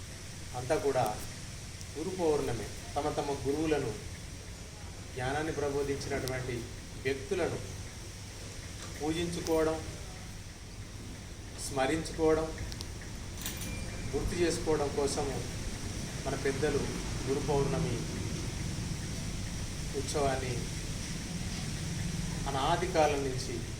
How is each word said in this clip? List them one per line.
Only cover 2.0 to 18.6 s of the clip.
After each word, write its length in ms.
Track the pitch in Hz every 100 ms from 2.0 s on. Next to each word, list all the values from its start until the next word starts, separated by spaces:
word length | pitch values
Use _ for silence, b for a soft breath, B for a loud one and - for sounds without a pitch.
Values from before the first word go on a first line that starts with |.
| 180
పౌర్ణమి, 560 | 185 160 147 131 123 - - - 143
తమ 60 |
తమ 340 | 151 151 143 139 127
గురువులను, 420 | 147 160 143 117 - - - - - - - - - - - -
జ్ఞానాన్ని 380 | 127 127 147 160
ప్రబోధించినటువంటి 1000 | 143 143 139 135 135 135 135 127 131 123 117 113 - - -
వ్యక్తులను 560 | 131 139 - 185 151 123 - - - - - - - - - - - - - -
పూజించుకోవడం, 800 | 147 160 170 165 160 160 160 160 156 - - - - - - - - - - - - - - - - - -
స్మరించుకోవడం, 840 | 139 135 160 - - 156 156 160 - - - - - - - - - - - - - - - - 139
గుర్తు 180 | -
చేసుకోవడం 540 | 170 170 170 160 151 143 143
కోసము 460 | 139 151 139 127 120 - - - - - - - 135
మన 80 |
పెద్దలు 440 | - 139 135 151 139 - - - - 123
గురు 140 | 139
పౌర్ణమి 560 | 143 143 139 - - 120 - - - - - -